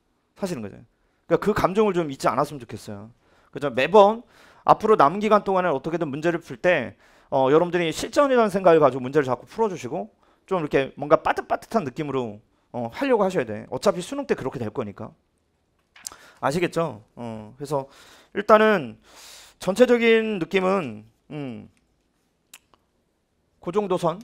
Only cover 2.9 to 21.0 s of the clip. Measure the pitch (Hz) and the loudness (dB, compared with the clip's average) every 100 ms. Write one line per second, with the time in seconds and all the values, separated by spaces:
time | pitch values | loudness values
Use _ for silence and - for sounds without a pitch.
2.9 | 101 110 _ _ _ _ 135 139 120 147 | -16 -18 _ _ _ _ -8 -6 -2 4
3.9 | 208 202 226 - _ _ _ - 151 214 | 6 6 4 -8 _ _ _ 2 4 4
4.9 | 214 143 196 208 208 196 190 180 135 160 | 4 4 2 2 2 2 -2 -2 -4 -4
5.9 | 165 160 139 170 170 - 131 180 165 104 | -6 -6 -4 -2 -4 -6 -2 0 0 -2
6.9 | - _ _ _ 135 131 156 175 175 165 | -12 _ _ _ 0 4 4 4 0 -2
7.9 | 151 269 320 285 247 220 190 180 165 143 | -4 -2 0 2 2 2 2 6 6 6
8.9 | 131 127 151 131 123 - - 220 165 120 | 2 -2 0 0 -2 -6 -4 -4 -4 -10
9.9 | 165 214 _ _ _ - 185 147 151 135 | -10 -12 _ _ _ -6 -4 0 0 0
10.9 | - 143 156 - - - - - 226 143 | -6 0 2 2 -4 -4 -8 -4 -4 -4
11.9 | 120 147 131 117 104 _ _ _ 120 117 | -6 -6 -4 -6 -10 _ _ _ -8 -8
12.9 | - 277 233 190 180 117 107 110 127 208 | -4 0 2 2 -2 -4 -8 -10 -4 -2
13.9 | 180 170 277 - - 127 131 107 120 104 | -2 -4 -8 -6 -4 -6 -8 -8 -8 -10
14.9 | 92 113 _ _ _ _ _ _ _ _ | -12 -18 _ _ _ _ _ _ _ _
15.9 | _ - - - _ 131 160 170 165 165 | _ -20 -20 -20 _ -4 -2 -2 -2 -6
16.9 | 107 _ - 117 110 107 127 143 143 135 | -8 _ -14 -12 -12 -16 -16 -6 -6 -6
17.9 | - - - _ - 202 214 220 196 123 | -14 -20 -20 _ -4 4 6 6 2 -4
18.9 | 110 _ - - - - _ - 196 247 | -12 _ -20 -20 -20 -20 _ -2 2 4
19.9 | 240 233 226 220 202 160 190 185 196 135 | 4 4 2 0 -4 -4 -2 0 0 -4
20.9 | 107 | -10